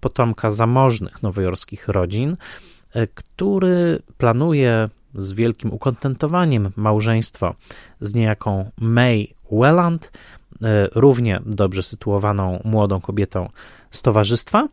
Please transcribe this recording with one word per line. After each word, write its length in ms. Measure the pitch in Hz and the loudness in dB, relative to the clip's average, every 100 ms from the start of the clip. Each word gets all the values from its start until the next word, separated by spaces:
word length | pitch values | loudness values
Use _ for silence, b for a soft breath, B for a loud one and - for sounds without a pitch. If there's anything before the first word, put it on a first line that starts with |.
potomka 500 | 131 - 117 107 110 | -4 0 -2 0 -2
zamożnych 720 | 104 113 127 135 110 95 - | 0 2 4 2 2 -6 -8
nowojorskich 640 | 107 101 92 90 - - - | -6 -2 -2 -4 -8 -10 -4
rodzin, 480 | 98 87 104 139 180 B B B B B | -2 -2 -2 -4 -6 B B B B B
e, 140 | 117 113 | -4 -4
który 960 | - - - 196 196 185 180 170 160 - - | -6 -20 -4 -2 2 2 2 2 -2 -6 -2
planuje 720 | 120 117 165 147 127 113 110 - _ | 0 2 0 2 2 2 -2 -6 _
z 180 | - 95 | -10 -8
wielkim 400 | 101 117 113 113 | -2 -2 -2 -6
ukontentowaniem 1000 | 110 135 120 139 131 151 180 170 120 98 98 | -4 -4 -4 -6 -4 -2 0 2 0 -2 -2
małżeństwo 800 | 107 107 110 113 110 - 90 - B B B B | 0 0 2 0 -2 -4 -6 -6 B B B B
z 140 | 104 | -6
niejaką 560 | 117 110 107 113 98 98 - | 0 0 0 -2 -4 -6 -6
May 540 | 113 117 123 110 90 - - | 0 2 2 2 -2 -10 -4
Welland, 600 | 107 135 170 175 165 - B B B _ - | 2 4 4 2 -2 -8 B B B _ -6
e, 260 | 110 107 98 | 0 2 2
równie 460 | 113 139 123 117 95 107 | 4 4 6 2 -2 -4
dobrze 360 | 101 98 95 | -2 0 0
sytuowaną 800 | - - - 101 104 101 92 90 | -6 -8 -4 0 0 0 -2 -4
młodą 360 | 110 107 101 95 | -2 0 2 0
kobietą 480 | - 101 98 95 92 B B B B | -4 -2 -2 -4 -8 B B B B
z 120 | - | -2
towarzystwa. 640 | - 107 101 117 - 208 294 | 2 2 2 0 0 0 -2